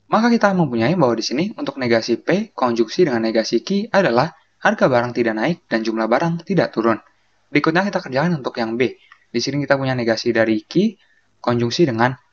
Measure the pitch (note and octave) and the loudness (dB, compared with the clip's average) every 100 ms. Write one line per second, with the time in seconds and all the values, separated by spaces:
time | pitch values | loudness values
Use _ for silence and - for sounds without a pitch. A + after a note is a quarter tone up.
0 | - F#3+ A#3 A#3 G3+ F#3 D#3 A#2 A#2 F#3 | -4 0 2 2 2 2 0 0 0 2
1 | C3 A2 G#2+ B2 G3 - C#3+ C3+ B2 A2+ | 2 0 -2 -4 -4 -6 -8 -4 0 0
2 | A2 A2+ - F3+ A3 - B2+ A#2 A2+ - | 0 -2 0 -2 -2 -4 -2 0 0 2
3 | F3 A#2 A2+ A2+ A2 A#2 - G3 A3 F#3+ | 2 2 0 0 0 -2 0 -4 0 2
4 | F3 A#2 D#3+ - _ _ - G#3+ F3+ B2 | 2 2 0 -4 _ _ -2 2 2 2
5 | A#2+ B2 A2+ G#2+ B2 F3 - A#2 A2 A2 | 0 0 -2 0 -2 -4 -4 -4 -2 -2
6 | A2 B2 E3 E3+ - F#3 B2+ - A2+ G#2+ | 0 0 0 -4 -2 0 0 0 0 0
7 | - _ _ _ _ D3 D3+ E3 G3+ F#3 | -4 _ _ _ _ -2 2 0 0 -4
8 | E3 C3 E3 D#3+ B2 B2 A2+ A#2 B2 - | -4 -2 -2 -2 -4 -6 -4 -2 -2 -4
9 | _ _ _ - A#2+ C#3 C#3 C#3 C3+ B2+ | _ _ _ -6 -4 -4 -2 0 -2 -2
10 | A#2 A2 B2 A2+ A2 A2 - - G#3+ G3+ | 0 0 0 0 2 0 -2 0 0 -2
11 | _ _ _ _ - A#2+ A#2+ A#2 E3 A2+ | _ _ _ _ -4 -2 0 0 0 2
12 | A#2+ C3 _ | 0 -2 _